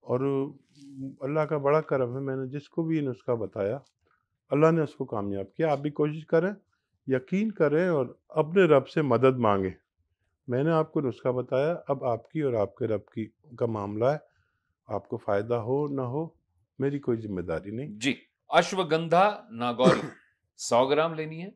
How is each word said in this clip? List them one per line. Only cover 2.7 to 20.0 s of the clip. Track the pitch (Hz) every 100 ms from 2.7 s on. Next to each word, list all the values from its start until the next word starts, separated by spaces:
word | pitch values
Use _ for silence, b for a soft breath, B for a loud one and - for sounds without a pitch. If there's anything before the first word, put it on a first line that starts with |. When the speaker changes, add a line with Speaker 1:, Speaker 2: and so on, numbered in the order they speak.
| -
Speaker 1:
भी | 160 160
ये |
नुस्खा | 143 120 - 117
बताया, | 95 110 101 135 _ _ _ _ _ _ _
अल्लाह | 139 156
ने | 165
उसको | 143 - 131
कामयाब | 113 101 98 95 -
किया। | 160
आप | 143
भी | 147
कोशिश | 147 151 156
करें, | 151 165 180 202 _ _ _ _ -
यकीन | 131 127 185 220
करें | - 151 151 180
और | 156 123 - _
अपने | 135 151 180 180
रब | 143 131
से | -
मदद | 147 117 131 127
मांगें। | 113 101 95 90 _ _ _ _ _ _ -
मैंने | 123 151
आपको | 160 156 -
नुस्खा | 131 110 135
बताया, | 123 123 131 147
अब | 175 - 139
आपकी | 131 113 - 156
और | 143 117
आपके | 98 - 117
रब | 107
की, | - - 107 _ _ 113
का | 120
मामला | 107 101 104 120
है, | 147 _ _ _ _ _ _ -
आपको | 101 - 113
फायदा | - 101 110 120
हो | 110 135 147
ना | 139
हो, | 127 139 165 _ _ _ _ _
मेरी | 135 143
कोई | 139 113
जिम्मेदारी | 110 92 87 82 98
नहीं। | 110 147 104
Speaker 2:
जी, | 127 - _ _ _
अश्वगंधा | 156 175 190 170 156 165 170 202 208 -
नागौरी | 113 123 117 127 -